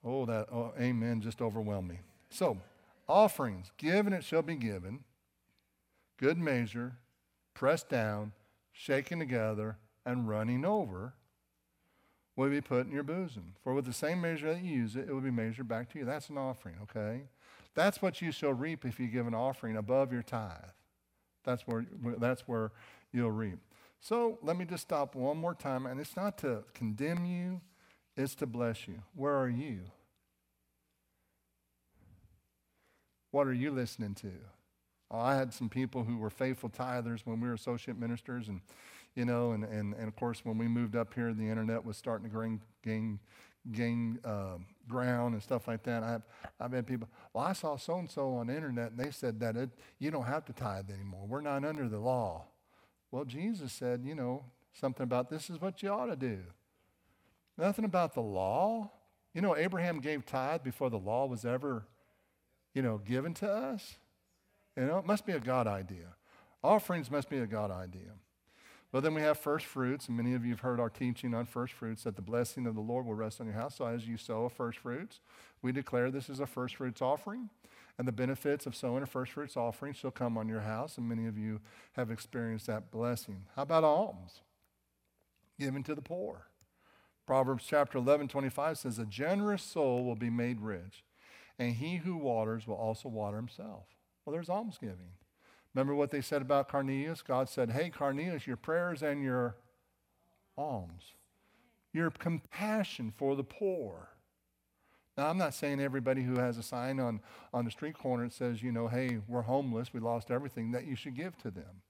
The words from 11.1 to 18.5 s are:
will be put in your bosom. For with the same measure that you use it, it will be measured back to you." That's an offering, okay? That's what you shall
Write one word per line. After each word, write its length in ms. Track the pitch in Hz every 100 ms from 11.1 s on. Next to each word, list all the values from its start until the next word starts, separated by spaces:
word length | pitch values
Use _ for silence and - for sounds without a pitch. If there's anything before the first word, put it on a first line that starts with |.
| 127 _ _ _ _ _ _ _ _ _ _ _ -
will 140 | 139
be 120 | 143
put 260 | - 123 127
in 40 |
your 120 | 143
bosom. 500 | 143 175 180 110 85 98
For 120 | - 135
with 100 | 127
the 80 |
same 280 | 117 151 180
measure 300 | 170 160 151
that 120 | 170
you 100 | 180
use 220 | 139 113 117
it, 120 | -
it 60 |
will 80 | 135
be 80 | 131
measured 380 | 120 110 113 123
back 220 | 113 120
to 80 | 156
you." 60 | 127
That's 240 | 147 -
an 80 | 143
offering, 380 | 131 123 98 85
okay? 460 | 101 113 104 120 139 _ - - - -
That's 260 | 190 -
what 220 | 190 -
you 80 | 170
shall 220 | 147 147